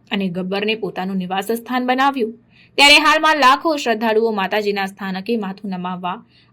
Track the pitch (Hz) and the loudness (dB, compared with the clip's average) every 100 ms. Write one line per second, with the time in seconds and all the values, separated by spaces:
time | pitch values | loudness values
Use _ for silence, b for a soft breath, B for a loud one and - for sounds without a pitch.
0 | - 196 190 175 185 196 214 220 180 180 | -8 -4 -4 -4 -6 -4 -2 -4 -6 -6
1 | 185 196 180 190 196 233 233 254 247 254 | -6 -4 -4 -4 -2 -4 -4 -2 0 0
2 | 269 269 226 - _ b b - 285 302 | 0 0 -4 -6 _ b b 4 6 8
3 | 302 311 311 302 254 285 330 294 247 220 | 6 4 2 4 4 4 2 -2 -2 0
4 | 233 220 226 208 190 208 208 202 190 - | 0 2 0 0 -2 -2 -2 -2 -4 -6
5 | 190 185 190 233 190 190 202 180 180 180 | -8 -6 -4 -4 -4 -8 -8 -8 -6 -6
6 | 180 214 - b b | -8 -10 -14 b b